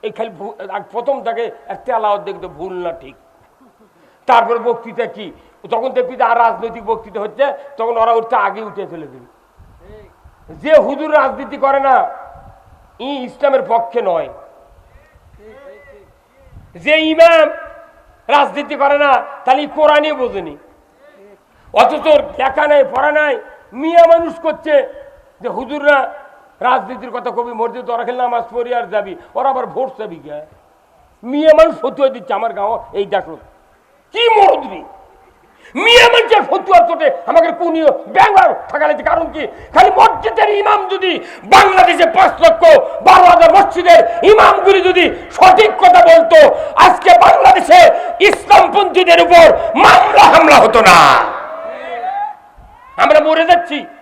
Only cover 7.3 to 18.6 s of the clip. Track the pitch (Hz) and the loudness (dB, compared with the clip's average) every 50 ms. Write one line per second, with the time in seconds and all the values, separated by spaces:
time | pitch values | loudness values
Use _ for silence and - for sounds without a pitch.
7.3 | 208 214 269 277 277 - - - - - 226 226 233 233 226 233 233 226 220 226 | -6 -6 -6 -6 -6 -10 -16 -20 -12 -10 -8 -6 -4 -4 -2 -2 -2 -4 -4 -4
8.3 | 254 226 202 202 196 202 220 214 - 202 196 165 170 165 156 139 127 127 120 123 | -4 -4 -4 -4 -8 -10 -16 -16 -14 -14 -14 -14 -14 -18 -18 -20 -20 -20 -20 _
9.3 | _ _ _ _ _ _ _ _ _ _ 170 190 214 214 214 _ _ _ _ _ | _ _ _ _ _ _ _ _ _ _ _ -20 -20 -20 -20 _ _ _ _ _
10.3 | _ _ _ _ 160 156 151 247 320 294 220 226 277 269 302 311 302 302 269 269 | _ _ _ _ -20 -14 -6 2 2 2 2 0 -6 -8 -8 -4 -2 -2 -2 -2
11.3 | - - 277 220 254 269 208 269 277 277 269 269 262 233 - - - - - - | -6 -10 -14 -16 -12 -6 -4 -2 -2 -2 0 0 0 0 -2 -4 -10 -16 -20 -20
12.3 | - - - - _ _ _ _ _ _ _ _ _ _ 226 262 285 269 254 240 | -20 -20 -20 -20 _ _ _ _ _ _ _ _ _ _ -14 -12 -12 -12 -12 -14
13.3 | - _ - 285 269 269 262 - 226 233 233 233 - 240 208 196 175 165 - - | -16 _ -4 -2 -2 -2 -4 -2 -4 -6 -6 -6 -8 -8 -6 -4 -6 -6 -8 -10
14.3 | - - - _ _ _ _ _ _ _ _ _ _ _ _ _ _ _ _ _ | -14 -20 -20 _ _ _ _ _ _ _ _ _ _ _ _ _ _ _ _ _
15.3 | _ _ 208 220 220 262 285 277 277 - 277 _ - - _ _ _ _ _ _ | _ _ _ -20 -20 -20 _ -20 -20 -20 _ _ -20 -20 _ _ _ _ _ _
16.3 | _ _ _ _ _ - - _ _ 180 160 269 302 311 311 311 320 311 330 339 | _ _ _ _ _ -20 -20 _ _ -12 -4 -2 -2 -2 0 -2 0 2 4 4
17.3 | 339 330 311 302 311 - - - - - - _ _ _ _ _ _ _ _ - | 4 2 0 -2 -4 -10 -16 -20 -20 -20 -20 _ _ _ _ _ _ _ _ -4
18.3 | 254 294 285 - - 285 | -2 -2 -2 -2 -4 -10